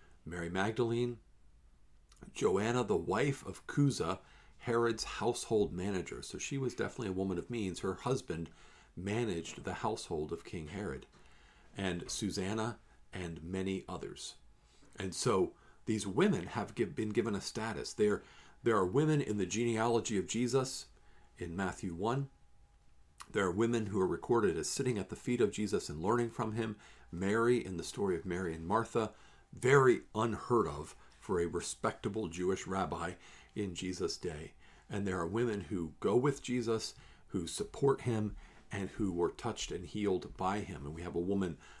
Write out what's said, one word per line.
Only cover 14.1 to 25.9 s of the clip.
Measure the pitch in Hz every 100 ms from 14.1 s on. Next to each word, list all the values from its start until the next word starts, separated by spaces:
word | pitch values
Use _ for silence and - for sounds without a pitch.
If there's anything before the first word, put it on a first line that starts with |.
| - - - - - - - - -
And | 95
so | - 127 95 87 - - - -
these | 107 98
women | 104 202 113 87
have | 113 98
give, | - 101
been | 92 107
given | 110 110
a | 98
status. | - 113 110 71 -
There, | - 104 95 - - - -
there | 117 107
are |
women | 90 123 156 147
in | - 104
the | 87
genealogy | 101 120 110 117 117 104 101
of | 85
Jesus | 113 123 131 131 - - - - - - -
in | 87 87
Matthew | 95 - 92
one. | 85 107 135 139 - - - - _ - - - - -
There | 107 95
are |
women | 92 117 117 104
who | 101
are | 90
recorded | 85 - 117 101 80
as | 78
sitting | - 127 107
at | 92
the | -
feet | - 123
of | 104
Jesus | - 104 95
and | -